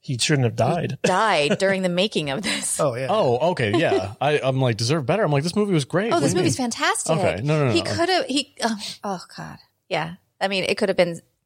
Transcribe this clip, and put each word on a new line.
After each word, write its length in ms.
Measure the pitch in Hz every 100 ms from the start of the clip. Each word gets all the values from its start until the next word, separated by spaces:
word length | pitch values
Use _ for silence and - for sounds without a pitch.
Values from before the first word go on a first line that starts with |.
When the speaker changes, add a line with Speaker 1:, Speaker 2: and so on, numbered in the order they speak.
Speaker 1:
He 160 | - 123
shouldn't 260 | - 147
have 100 | 120
died. 440 | 113 113 170 - -
Speaker 2:
He 60 | 196
died 500 | 185 220 175 147 -
during 240 | 190 190
the 60 | 185
making 420 | 175 208 208 147
of 100 | 135
this. 360 | 220 165 - -
Speaker 3:
Oh, 160 | 151
yeah. 140 | 120 131
Speaker 4:
Oh, 400 | 208 156 120 160
okay. 220 | 180 113 107
Yeah. 380 | 160 - 95 104
Speaker 2:
<laughs> 40 |
Speaker 4:
I, 180 | 139 151
I'm 200 | 131 131
like, 160 | 127 104
"Deserve 280 | 117 160
better." 200 | 123 185
I'm 80 | 190
like, 100 | 143
"This 140 | 165 202
movie 160 | 208
was 120 | 170
great." 280 | 135 165 226
Speaker 2:
Oh, 40 | 349
Speaker 4:
What 40 |
Speaker 2:
this 100 | -
Speaker 4:
do 60 | 349
you 60 |
Speaker 2:
movie's 140 | 370 -
Speaker 4:
mean? 100 | 240
Speaker 2:
fantastic. 460 | - 320 440 - 160
Speaker 4:
Okay. 220 | - 85
No, 160 | 139 156
no, 80 | 135
no. 40 |
Speaker 2:
He 100 | 104
could 260 | - - 339
have, 160 | 359 -
he, 280 | 277 262 _
oh, 160 | 226 214 - -
oh, 180 | 208 185 - -
God. 220 | 160 - _ _ _
Yeah. 260 | 175 160 180 _ _
I 60 | 190
mean, 160 | 196
it 160 | - 196
could 120 | 202
have 60 | 185
been 240 | 175 170 _ _